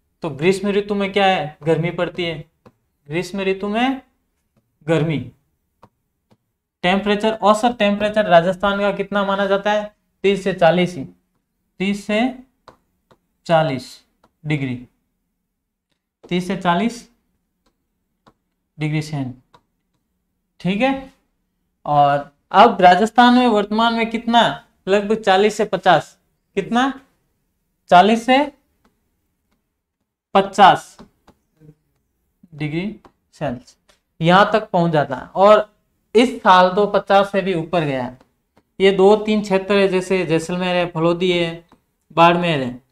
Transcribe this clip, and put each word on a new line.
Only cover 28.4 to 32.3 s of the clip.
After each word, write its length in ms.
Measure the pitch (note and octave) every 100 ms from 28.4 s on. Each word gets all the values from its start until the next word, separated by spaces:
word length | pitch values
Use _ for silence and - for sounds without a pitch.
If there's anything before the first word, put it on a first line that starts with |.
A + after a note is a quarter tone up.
| D4 - _ _ _ _ _ _ _ _ _ _ _ _ _ _ _ _ _
पचास 640 | G3 G3 - F#3 E3 - - - _ _ _ _ _ D#3 _ _ _ _ _ _